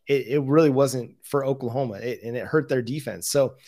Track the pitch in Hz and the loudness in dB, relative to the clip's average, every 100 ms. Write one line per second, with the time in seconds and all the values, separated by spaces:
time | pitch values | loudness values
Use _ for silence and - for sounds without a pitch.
0 | - 139 107 143 135 151 156 131 139 127 | -2 -2 0 -2 4 6 6 6 2 0
1 | 117 - - 143 135 131 120 127 131 101 | -8 -14 -4 -2 0 -2 -4 -4 -4 -4
2 | 120 113 110 120 - 156 135 135 117 147 | -8 -8 -6 -8 -2 0 0 -2 -2 -6
3 | 127 87 - 143 131 - | -8 -8 -2 0 0 -2